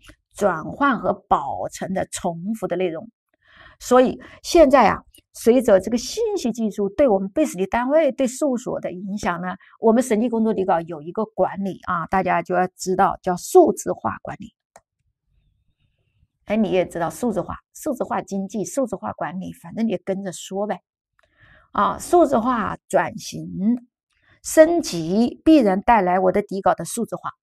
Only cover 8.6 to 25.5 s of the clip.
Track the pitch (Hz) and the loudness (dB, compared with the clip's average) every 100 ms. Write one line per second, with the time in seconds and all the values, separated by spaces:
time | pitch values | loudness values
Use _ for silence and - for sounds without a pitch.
8.6 | 180 156 160 175 190 202 202 170 180 185 | -4 -8 -8 -10 -10 -6 -6 -6 -8 -10
9.6 | _ _ 220 226 247 214 240 226 220 190 | _ _ 2 2 2 0 0 0 0 0
10.6 | 190 170 165 160 156 208 214 - 185 190 | 0 0 -2 -10 -10 -6 -6 -2 -2 -2
11.6 | 196 - - 175 160 190 180 175 170 180 | -6 -6 -6 -6 -2 -2 0 -2 0 -2
12.6 | 180 - 185 185 180 - 185 175 - 370 | -2 -4 -4 0 0 0 -4 -6 4 6
13.6 | 285 - - - - 98 - - - _ | 6 2 -6 -6 -6 -8 -12 -14 -16 _
14.6 | _ _ _ _ _ _ _ _ _ _ | _ _ _ _ _ _ _ _ _ _
15.6 | _ _ _ _ _ _ _ _ - 214 | _ _ _ _ _ _ _ _ -4 -2
16.6 | 190 180 170 165 160 - 247 180 165 - | 2 0 -2 -4 -6 -4 -4 -4 -6 -12
17.6 | _ - 311 254 285 233 - 196 190 220 | _ -10 -8 -6 -4 -6 -6 -8 -6 -6
18.6 | 175 - 254 185 214 - 170 180 170 170 | -6 -4 -4 -6 -10 -10 -10 -8 -12 -14
19.6 | 170 156 226 180 - 190 196 - - 190 | -14 -6 -4 -4 -4 -6 -8 -12 -10 -8
20.6 | 208 185 _ _ _ _ _ _ _ _ | -6 -8 _ _ _ _ _ _ _ _
21.6 | _ - 196 - - 349 285 240 233 240 | _ -2 -2 -2 2 4 4 2 0 -2
22.6 | 190 165 _ 190 160 - - 160 165 175 | -4 -8 _ 0 0 -6 -12 -12 -10 -4
23.6 | 202 247 - _ _ _ _ _ - - | -2 -2 -4 _ _ _ _ _ 0 6
24.6 | 311 339 - 170 160 196 240 - - | 6 6 -2 -6 -2 0 0 0 6